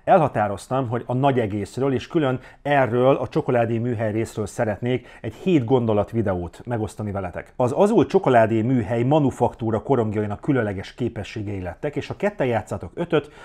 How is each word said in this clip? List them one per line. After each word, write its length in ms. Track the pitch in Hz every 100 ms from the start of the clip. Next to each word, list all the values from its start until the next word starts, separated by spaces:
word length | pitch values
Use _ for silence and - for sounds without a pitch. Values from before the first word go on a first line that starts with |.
elhatároztam, 840 | - 185 139 120 104 98 - 131 127
hogy 140 | 120 -
a 80 |
nagy 260 | 127 143 127
egészről 540 | 110 104 95 - 139
és 140 | 123 -
külön 320 | 170 143 127 - -
erről 540 | 143 143 127 120 127 151
a 120 | 127
csokoládé 500 | 160 - 123 113 113
műhely 340 | 120 110 113
részről 340 | 104 110 - 104
szeretnék 640 | - 110 101 120 127 - -
egy 120 | 110
hét 320 | - 190 165 113
gondolat 460 | 131 117 104 98
videót 500 | 113 104 92 85 - -
megosztani 460 | 120 107 - 104
veletek. 420 | 98 90 85 - -
Az 180 | 123 139
Azul 300 | 202 175 135
csokoládé 560 | 190 170 123 110 113
műhely 420 | 113 131 98 120
manufaktúra 800 | 120 156 135 - 120 - 113 110
korongjainak 600 | - 127 110 104 104 104
különleges 520 | - 131 107 95 92
képességei 680 | - 117 117 95 - 104 101
lettek, 340 | 90 85 147 147
és 120 | -
ha 80 | 120
ketten 320 | 202 208 135
játszatok 440 | 113 - 101 90
ötöt, 380 | - 175 156 143 -